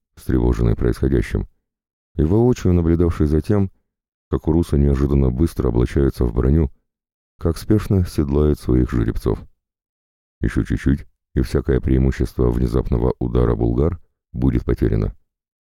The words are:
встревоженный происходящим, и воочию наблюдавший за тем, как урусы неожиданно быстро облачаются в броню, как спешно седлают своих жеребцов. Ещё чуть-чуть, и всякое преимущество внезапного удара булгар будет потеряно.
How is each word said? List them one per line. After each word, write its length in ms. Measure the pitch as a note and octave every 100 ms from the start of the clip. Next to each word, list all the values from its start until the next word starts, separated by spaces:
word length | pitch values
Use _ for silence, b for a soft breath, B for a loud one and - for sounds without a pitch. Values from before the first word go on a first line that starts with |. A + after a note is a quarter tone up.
| _
встревоженный 640 | - - B1+ A#1+ A1+ A#1 A1
происходящим, 680 | A#1+ A1+ C#2 C2 - G#2 - _ _ _ _ _ _ -
и 60 |
воочию 500 | D#2 G#2 A#2+ B2 F#2
наблюдавший 540 | F2 E2 E2 E2+ E2 D2+
за 140 | D#2
тем, 300 | - G#2 F#2+ - _ _ _ _ -
как 180 | C2 -
урусы 300 | D#2+ E2+ D2
неожиданно 520 | C#2+ C2+ C#2 C#2 C2
быстро 380 | B1 E2 - C2+
облачаются 560 | A#1 A#1+ - C#2 -
в 100 | A#1+
броню, 360 | A1 B1 D#2 D2+ - _ _ _ _ _ -
как 180 | E2+ D#2+
спешно 480 | - G#2+ - G2
седлают 540 | F2 - C#2 C#2 D2+ C#2+
своих 320 | - B1 B1+
жеребцов. 540 | A#1 A1+ A#1 - G#1+ - _ _ _ _ _ _ _ _ -
Ещё 240 | - -
чуть-чуть, 420 | - - - C#2+ - _ _
и 60 | -
всякое 400 | C2 - B1 C2
преимущество 680 | - C2 C2 - A#1+ - B1+
внезапного 640 | A#1 B1 A#1+ A#1+ B1 B1 -
удара 360 | B1 A#1+ A#1+
булгар 460 | A1 A#1 A#1+ D2+ F2+ - _ _
будет 320 | - C2 A#1+
потеряно. 500 | - - - G#1+ G1+ - _ _ _ _ _